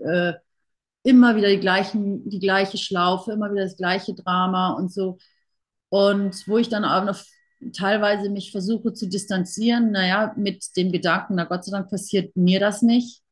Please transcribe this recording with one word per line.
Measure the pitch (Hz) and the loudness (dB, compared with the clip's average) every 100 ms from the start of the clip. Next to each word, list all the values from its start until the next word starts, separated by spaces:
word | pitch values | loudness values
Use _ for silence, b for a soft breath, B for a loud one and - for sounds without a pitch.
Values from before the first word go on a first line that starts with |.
äh, | 139 175 175 170 _ _ _ _ _ _ | -4 -2 -2 -4 _ _ _ _ _ _
immer | 254 254 247 220 | 4 8 8 6
wieder | 202 | 4
die | 196 | 2
gleichen, | 185 185 196 220 202 196 - | 2 0 0 -2 -4 -4 -6
die | 196 | -4
gleiche | 196 196 196 214 | 0 2 0 -4
Schlaufe, | - 185 180 185 185 | -4 0 0 0 -2
immer | 214 208 | -6 -4
wieder | 202 | -4
das | 190 185 | -4 -4
gleiche | 180 185 185 | -2 -2 -4
Drama | 196 - 180 185 185 185 | -10 -4 0 0 0 -2
und | - 185 | -2 -6
so. | 196 190 180 b b b _ _ _ _ | -4 -6 -6 b b b _ _ _ _
Und | 196 202 202 196 185 - | 2 4 2 -2 -6 -2
wo | 220 | 0
ich | 233 | 0
dann | 214 | -2
auch | 190 185 | 0 0
noch | 202 190 - _ _ _ - | 0 -4 -10 _ _ _ -16
teilweise | - 196 214 208 208 202 | -6 -2 2 2 0 -2
mich | 202 185 | -6 -8
versuche | 202 185 226 226 | -8 -4 -2 -4
zu | - 190 | -6 -6
distanzieren, | 190 - 190 180 - 226 233 226 | -6 -4 -4 -4 -2 0 2 2
naja, | 196 185 196 214 - | 2 0 0 0 -2
mit | 202 185 - - | -4 -4 -6 -2
dem | 185 | 0
Gedanken, | 175 175 180 - 185 | 0 0 0 0 -2
na | |
Gott | 170 180 | -2 -4
sei | 185 | -6
Dank | 196 190 | -8 -6
passiert | 196 - 196 - - | -8 -2 -2 -2 2
mir | 180 190 | 4 4
das | 202 208 | 2 2
nicht. | 233 233 240 - _ | 4 4 2 -8 _